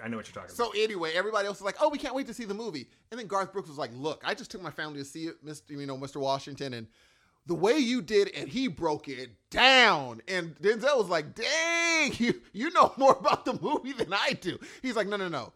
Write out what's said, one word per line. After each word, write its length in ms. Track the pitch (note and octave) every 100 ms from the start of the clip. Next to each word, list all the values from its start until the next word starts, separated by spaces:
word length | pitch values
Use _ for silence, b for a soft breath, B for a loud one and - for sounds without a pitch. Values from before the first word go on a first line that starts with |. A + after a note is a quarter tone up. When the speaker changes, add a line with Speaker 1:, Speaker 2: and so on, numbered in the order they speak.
Speaker 1:
I 40 | A2+
know 100 | A2
what 120 | G#2
you're 60 |
talking 200 | G#2 F2+
Speaker 2:
So 120 | - A#3
Speaker 1:
about. 100 | G3+
Speaker 2:
anyway, 340 | A3 G3 E3
everybody 320 | E3+ G#3 G#3+ G3+
else 100 | G3
was 60 |
like, 120 | G3 F#3
"Oh, 80 | D4+
we 100 | D4
can't 160 | C#4
wait 120 | C4 A#3
to 60 |
see 100 | A#3
the 100 | G#3+
movie." 340 | G3+ A#3 D3+ A#2 b b
And 80 | A#3
then 80 | G#3
Garth 260 | G3 F#3
Brooks 160 | G3 D#3+
was 100 | C#3+
like, 120 | B2
"Look, 280 | B2 D3+ -
I 100 | D3+
just 160 | G#3 A3
took 120 | G3
my 80 | E3+
family 280 | D3+ D#3 D3
to 60 |
see 200 | C#3 D#3+ D#3+
it, 160 | E3
Mister, 300 | D3 D3 -
you 120 | C#3+ C#3+
know, 100 | C3+
Mister 240 | C3+ D3
Washington, 520 | C3+ C3+ D3 C3+ C3+
and 120 | A#2+ A2+ b b b b b -
the 80 | E3
way 220 | G3+ D4+
you 220 | A#3 B3
did," 300 | E3+ G#3 F#3+ D3
and 120 | C3
he 200 | A3 B3+
broke 400 | C3+ E3 D3 C#3+
it 220 | B2 B2 G2+ _
down. 720 | - B3+ C4 A3+ D#3+ B2+ A2+ E3+
And 260 | F#3 E3+ C#3+
Denzel 380 | F#3+ A3+ C4 C4+
was 100 | F#3
like, 260 | E3+ D3
"Dang, 800 | - A#3 D#4+ E4 E4+ E4+ E4 C#4+
<laughs> 40 | -
you, 220 | A#3 - -
you 180 | F#3+ D#4
know 220 | E4+ C4 -
more 180 | C4+ -
about 260 | C#4+ -
the 140 | C#4 A3+
movie 320 | G#3+ D4+ C4
than 200 | B3 F3+
I 220 | G3+ C#4+ G#3+
do." 180 | F3+ - B B
He's 120 | B3+
like, 140 | A3 G3
"No, 80 | G3+
no, 120 | F#3
no. 240 | C#3+ G2+